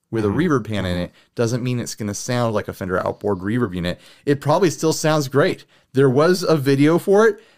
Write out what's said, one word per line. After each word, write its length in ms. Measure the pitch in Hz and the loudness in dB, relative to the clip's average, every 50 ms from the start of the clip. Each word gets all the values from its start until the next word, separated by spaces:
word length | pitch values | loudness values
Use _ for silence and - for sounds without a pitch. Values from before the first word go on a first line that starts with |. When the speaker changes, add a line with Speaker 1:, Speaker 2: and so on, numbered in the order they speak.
| _ _ | _ _
Speaker 1:
with 140 | - 113 104 | -4 -2 0
Speaker 2:
Mm-hmm. 140 | 101 101 127 | 0 0 0
Speaker 1:
a 40 | |
reverb 240 | 175 180 147 120 104 | 0 2 0 0 -2
pan 200 | 107 107 98 95 | -4 -4 -4 -2
in 100 | 92 90 | -2 -2
it 160 | 87 87 - _ _ _ _ _ | -4 -4 -6 _ _ _ _ _
doesn't 280 | - 120 110 120 120 | -2 -2 -2 -2 -4
mean 160 | 123 127 123 120 | -4 -4 -4 -4
it's 160 | - - - | -6 -8 -8
gonna 200 | - 113 101 101 | -8 -8 -8 -8
sound 400 | - - - 123 123 120 113 107 | -8 -6 -4 -2 -2 -2 -2 -2
like 120 | 101 95 - | -4 -4 -6
a 40 | |
Fender 260 | 92 - 101 90 92 90 | -8 -8 -6 -4 -2 -2
outboard 400 | - 95 95 - - 104 101 87 | -2 -4 -6 -4 -4 -4 -4 -4
reverb 360 | 87 101 113 123 120 101 90 | -4 -4 -2 -2 -2 -4 -4
unit. 260 | 92 82 87 87 - - - - _ - | -4 -4 -6 -6 -8 -12 -20 -20 _ -4
It 140 | - 143 139 | -2 -2 -2
probably 300 | - 135 151 185 196 156 | 0 0 0 2 2 0
still 220 | 135 - 160 160 | 0 0 -2 -2
sounds 360 | 151 - - 156 156 156 147 127 | -2 0 0 0 0 0 -2 0
great. 360 | 127 135 165 190 - - - _ _ _ _ _ | 0 0 0 0 -2 -6 -12 _ _ _ _ _
There 180 | - 127 139 139 | 0 2 4 4
was 320 | 120 139 156 175 180 185 | 4 4 4 4 2 2
a 140 | 170 - 160 | 2 0 0
video 420 | 151 127 139 139 135 143 151 165 170 | 2 2 2 2 4 4 4 4 2
for 280 | - 202 196 202 220 226 | 2 2 4 4 4 4
it. 120 | 208 - - _ _ | 2 -2 -8 _ _